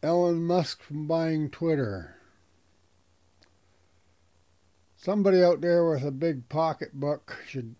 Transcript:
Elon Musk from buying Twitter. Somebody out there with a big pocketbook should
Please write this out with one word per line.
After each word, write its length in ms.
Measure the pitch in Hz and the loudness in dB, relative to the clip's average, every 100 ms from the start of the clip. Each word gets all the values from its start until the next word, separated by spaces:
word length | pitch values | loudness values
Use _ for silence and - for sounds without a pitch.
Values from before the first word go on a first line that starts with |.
Elon 400 | 147 175 175 170 | 0 2 2 2
Musk 380 | 170 180 160 - | 2 0 0 -6
from 260 | - 147 151 | -12 -10 -4
buying 420 | 165 160 160 151 | -2 0 -2 -4
Twitter. 680 | - 165 151 120 98 82 - _ _ _ _ _ _ _ _ _ _ _ _ _ _ _ _ _ _ _ _ _ _ _ _ _ _ _ _ | -4 -2 0 -2 -6 -12 -20 _ _ _ _ _ _ _ _ _ _ _ _ _ _ _ _ _ _ _ _ _ _ _ _ _ _ _ _
Somebody 460 | - 208 196 185 | -4 2 4 6
out 200 | 180 165 | 6 4
there 280 | 165 170 170 | 2 2 4
with 140 | 151 | 0
a 80 | 143 | -2
big 360 | 135 165 143 120 | -2 -2 -4 -6
pocketbook 880 | 147 160 151 156 139 143 147 - - - | -2 -2 -2 -10 -6 -4 -4 -8 -18 -12
should 280 | 135 117 120 | -10 -10 -14